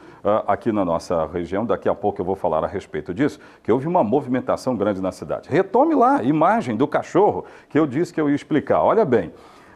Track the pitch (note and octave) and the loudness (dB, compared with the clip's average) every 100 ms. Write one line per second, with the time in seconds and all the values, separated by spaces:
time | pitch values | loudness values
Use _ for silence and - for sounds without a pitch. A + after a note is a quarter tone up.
0 | - - G2 G#2+ - G2 A#2 G#2 F2+ E2 | -10 -6 0 0 0 -2 0 0 0 -2
1 | - F2 D#2 F2+ E2+ F#2+ A2+ F2+ G#2+ F2 | 0 -2 -2 -4 -4 -4 -2 0 0 -2
2 | G2+ G2 F#2 F#2+ F2 D#2+ E2 G2 - D#2 | -2 -2 -4 -2 0 0 -2 -6 -8 -10
3 | D2 F#2 C#3+ - - - - C3+ D#3 F3+ | -8 -2 -2 -4 -14 -12 -2 0 2 0
4 | A2+ C#3+ B2 B2+ - F2 - A#2 G#2 F#2+ | 2 0 0 -4 -2 -2 -2 -2 0 0
5 | F#2+ - D2 C#2+ - D3 F#3+ A#3 D#4+ D4 | -4 -6 -8 -8 -2 -2 2 2 2 4
6 | A#3+ C#4+ C3 D#3 E3 A3+ B2+ G#2+ D3 D3 | 2 2 0 2 2 2 -2 -2 0 0
7 | - E3 G3+ F2+ - - - C#3 D#3 B2+ | 0 2 2 2 -6 -18 -4 0 0 0
8 | F3 - D3 C#3+ - D3+ - F2+ F2+ G3 | -4 -2 0 -2 0 -2 2 2 4 4
9 | F3+ A#2 - - - - - | 4 2 0 -8 -20 -20 -20